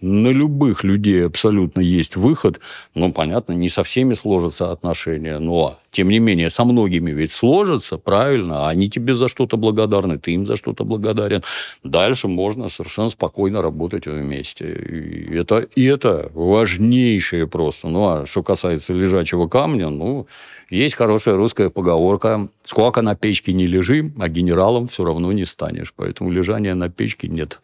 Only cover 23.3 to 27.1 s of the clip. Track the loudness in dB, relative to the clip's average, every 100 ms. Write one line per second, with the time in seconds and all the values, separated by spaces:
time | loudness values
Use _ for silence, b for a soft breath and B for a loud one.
23.3 | 0 0 0 2 2 2 2 0 -4 -4
24.3 | 0 2 4 4 2 0 -4 -2 0 0
25.3 | -2 -4 -6 -8 -8 -12 -10 -10 -6 -2
26.3 | 0 0 -2 -2 -2 -4 -4 -6